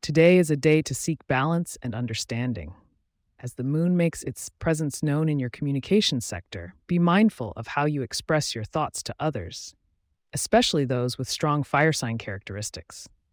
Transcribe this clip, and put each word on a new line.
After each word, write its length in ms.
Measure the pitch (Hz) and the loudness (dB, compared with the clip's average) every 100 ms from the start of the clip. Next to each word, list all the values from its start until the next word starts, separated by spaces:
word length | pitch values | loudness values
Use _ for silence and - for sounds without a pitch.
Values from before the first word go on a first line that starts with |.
today 340 | - 156 165 185 | -2 6 8 8
is 140 | 165 | 6
a 40 | 147 | 2
day 280 | 156 156 | 4 4
to 100 | 156 | 2
seek 320 | 131 - 160 - | -4 -4 -4 -2
balance 500 | 131 143 170 170 - | 0 2 0 -2 -6
and 140 | 127 113 | -8 -4
understanding. 800 | 123 110 - 117 127 113 78 90 _ _ _ _ _ _ | -4 -6 -6 -4 -4 -4 -8 -16 _ _ _ _ _ _
As 160 | 127 - | -12 -6
the 80 | |
moon 340 | 131 151 175 180 | -2 0 2 4
makes 240 | 170 - | 2 0
its 280 | - 127 - - | -10 -10 -12 -6
presence 420 | - 160 156 - | -2 0 -2 -2
known 260 | 151 143 160 | 0 2 2
in 120 | 147 | 0
your 100 | 127 | -2
communication 720 | - 147 139 - 202 208 131 | -4 -4 -4 2 2 2 -2
sector, 540 | - 104 - 95 87 - - | -4 -8 -10 -12 -12 -14 -2
be 140 | 175 | 2
mindful 520 | 175 180 220 - 113 - | 4 6 4 2 -8 -8
of 100 | 117 | -6
how 200 | - 147 | -2 0
you 180 | 147 | 0
express 500 | 123 - - 156 - | -4 -6 0 0 0
your 100 | 113 | -6
thoughts 380 | 107 160 151 - | -6 -4 -4 -6
to 140 | - - | -10 -6
others, 540 | 151 139 87 - - - _ _ _ _ _ | -4 -4 -8 -12 -16 -20 _ _ _ _ _
especially 520 | - - 220 240 165 135 | -8 2 2 4 2 0
those 320 | 127 123 - | 0 -2 -4
with 100 | 131 | -6
strong 360 | - 156 147 | -2 0 0
fire 300 | 139 139 156 | 0 2 2
sign 260 | 151 123 113 | 2 -2 -6
characteristics, 880 | - 98 - 101 107 - - - - _ _ | -8 -12 -10 -8 -8 -10 -16 -18 -20 _ _